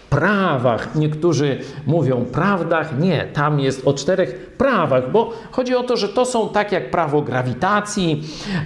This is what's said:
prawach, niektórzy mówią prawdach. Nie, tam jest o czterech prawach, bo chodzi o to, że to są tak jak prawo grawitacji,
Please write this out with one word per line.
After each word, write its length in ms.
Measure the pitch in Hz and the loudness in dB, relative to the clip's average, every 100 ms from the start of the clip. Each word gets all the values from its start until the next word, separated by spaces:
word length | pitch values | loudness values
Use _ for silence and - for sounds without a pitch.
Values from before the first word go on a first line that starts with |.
| - | -2
prawach, 840 | 139 185 202 180 135 123 110 - | 2 2 2 2 2 2 0 -2
niektórzy 640 | 156 151 151 175 139 147 120 - - 131 | 0 0 0 0 2 0 -2 -6 -8 0
mówią 380 | 170 127 120 | 2 2 0
prawdach. 760 | - 143 190 190 160 165 151 135 | -2 0 0 0 0 -2 -2 -2
Nie, 300 | 185 127 - | 0 0 -2
tam 280 | 151 147 147 | -2 0 2
jest 280 | 135 131 180 | 0 0 0
o 60 | |
czterech 600 | - 180 190 175 - - - | 0 0 0 0 -4 -10 0
prawach, 520 | 269 214 143 127 127 | 2 2 2 2 2
bo 220 | 208 - - - | 0 0 -4 -8
chodzi 260 | - 247 247 | -4 0 0
o 60 | |
to, 140 | 247 226 | 0 0
że 120 | 202 | 0
to 160 | 254 | 0
są 240 | 247 226 202 | 0 0 0
tak 240 | 208 202 | 0 0
jak 180 | 175 - | -2 0
prawo 320 | 180 151 147 | 0 2 0
grawitacji, 1000 | 120 127 123 113 185 208 202 208 170 151 156 - 208 175 | 0 -2 -2 -2 0 0 0 -2 0 -2 -4 -10 -6 -4